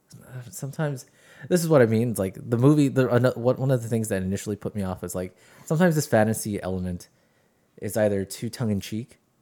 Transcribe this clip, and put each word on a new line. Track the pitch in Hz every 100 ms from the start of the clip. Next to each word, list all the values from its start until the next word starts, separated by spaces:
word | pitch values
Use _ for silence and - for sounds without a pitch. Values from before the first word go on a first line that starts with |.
| _ - - 127 120
sometimes | - 139 139 151 131 - _ _ - 131
this | 180
is | 165
what | 151
I | 113
mean. | 110 120
It's | 101
like | 95 -
the | 117 117
movie, | 135 151 139
the, | 131 127
ano-, | 120 123 117
what, | 120 -
one | 131
of | 127
the | 113
things | 113 107
that | 98
initially | 92 98 107 101
put | 98 104
me |
off | 92 92
is, | 87 92
like, | 92 - _ - -
sometimes | 160 180 156
this | -
fantasy | 113 107 110 110 101
element | 92 95 90 87 - _ _ _ _ _ _ _
is | 104 113
either | 107 101 95
too | - 117
tongue | - 113
in | 98
cheek, | - 107 123 _ _ _